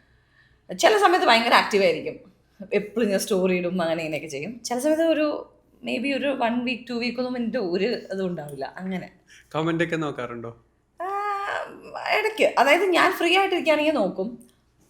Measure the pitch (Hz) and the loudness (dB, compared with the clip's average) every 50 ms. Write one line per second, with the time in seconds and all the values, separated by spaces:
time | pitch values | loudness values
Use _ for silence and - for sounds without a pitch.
0 | _ _ _ _ _ _ _ _ _ _ _ _ _ - 185 185 - 415 427 415 | _ _ _ _ _ _ _ _ _ _ _ _ _ -14 -6 2 4 4 4 6
1 | 403 370 339 370 370 302 233 226 240 233 - 202 185 - 220 196 196 175 156 151 | 6 4 4 4 4 6 4 4 4 6 4 4 4 4 2 4 4 4 2 2
2 | - 156 - - - - _ _ _ _ _ _ 196 - - 202 202 - - 233 | -2 -8 -10 -12 -16 -20 _ _ _ _ _ _ -12 -2 -2 -2 -2 -2 -2 0
3 | 247 208 196 196 196 - 214 185 185 190 180 180 175 175 180 185 165 165 160 170 | 0 2 2 0 0 0 0 2 2 2 2 2 0 -2 -2 0 0 0 0 -2
4 | 160 156 156 143 160 156 139 135 151 202 247 240 - - 247 247 262 302 311 311 | -2 -4 -6 -6 -6 -8 -8 -8 -8 -8 -10 -10 -8 -6 -4 -2 0 0 2 2
5 | 330 330 311 294 302 294 294 - - - _ _ _ _ _ _ - 233 247 254 | 2 2 2 2 2 -2 -2 -6 -10 -14 _ _ _ _ _ _ -8 -6 -4 -4
6 | 226 285 277 254 254 285 269 247 247 226 240 247 247 254 247 - - - 240 233 | -2 -2 -2 -2 -2 -2 -2 0 0 0 0 0 -2 -2 -4 -6 -6 -8 -6 -4
7 | 240 240 233 247 247 247 254 247 233 220 214 262 202 170 175 196 285 247 226 - | -4 -4 -4 -4 -4 -4 -4 -4 -4 -4 -2 -2 -2 -2 -2 0 0 0 -2 -4
8 | - - 190 196 190 180 175 160 147 147 143 135 135 - - - 185 190 185 180 | -6 -8 -6 -4 -4 -4 -4 -6 -8 -10 -8 -8 -8 -10 -10 -10 -8 -6 -6 -6
9 | - - - _ _ _ - - _ _ - 151 160 165 165 165 170 165 165 160 | -8 -10 -20 _ _ _ -20 -20 _ _ -4 -2 0 0 0 0 0 -2 -2 -4
10 | 156 147 131 - 123 120 120 120 117 117 117 - _ _ _ _ _ _ _ - | -4 -4 -4 -6 -8 -8 -8 -10 -12 -12 -14 -16 _ _ _ _ _ _ _ -10
11 | 339 381 392 403 415 415 403 403 403 403 - - - - - - - - - - | -8 -6 -6 -4 -4 -4 -4 -4 -4 -6 -6 -6 -8 -10 -14 -20 -20 -14 -14 -10
12 | - - - 427 415 427 427 427 - - - - - 277 294 349 403 370 349 302 | -4 -2 -2 0 0 -2 0 2 0 2 4 4 4 6 6 4 4 2 4 4
13 | 285 359 370 - 339 339 349 381 392 381 359 330 254 320 302 302 294 311 311 254 | 4 4 2 2 2 2 4 4 4 2 0 0 2 2 2 4 4 2 2 2
14 | 202 180 - - 190 233 240 - - _ _ _ _ _ _ _ _ _ | 0 0 -2 -4 -6 -6 -6 -12 -18 _ _ _ _ _ _ _ _ _